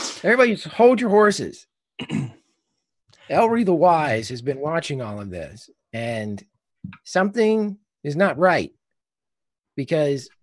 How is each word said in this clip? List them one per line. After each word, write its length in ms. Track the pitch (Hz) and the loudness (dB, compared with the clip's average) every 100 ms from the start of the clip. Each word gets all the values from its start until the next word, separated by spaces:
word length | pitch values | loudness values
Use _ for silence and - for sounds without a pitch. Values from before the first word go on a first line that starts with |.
| - - | -12 -4
Everybody 320 | 175 247 240 208 | 0 4 4 2
just 120 | 160 | -6
hold 340 | - 240 247 | 4 4 6
your 80 | 240 | 4
horses. 580 | 202 208 196 98 - - _ _ - - - 131 - _ _ _ _ _ _ _ _ _ | 4 4 2 -4 -10 -20 _ _ -16 -8 -6 -6 -12 _ _ _ _ _ _ _ _ _
Elry 340 | 151 226 233 | 0 2 2
the 100 | 202 | 0
Wise 560 | 170 180 165 151 113 110 | 4 4 4 2 -2 -4
has 120 | 123 | -8
been 180 | 123 135 | -6 -6
watching 420 | 147 165 - 139 | -4 -4 -6 -8
all 180 | 113 104 | -8 -10
of 100 | 101 | -10
this, 400 | 90 76 101 - _ _ | -10 -12 -14 -20 _ _
and 500 | 113 117 113 107 101 - _ _ _ 190 - | -10 -8 -6 -6 -8 -14 _ _ _ -20 -20
something 760 | - 180 196 208 220 220 208 202 _ _ | -6 -2 -2 0 0 2 -2 -6 _ _
is 120 | 147 147 | -8 0
not 220 | 196 135 | 0 2
right 340 | 180 156 107 - _ _ _ _ _ _ _ _ _ - | 2 2 -2 -10 _ _ _ _ _ _ _ _ _ -12
because 540 | 131 160 147 139 - _ | -4 0 0 -2 -6 _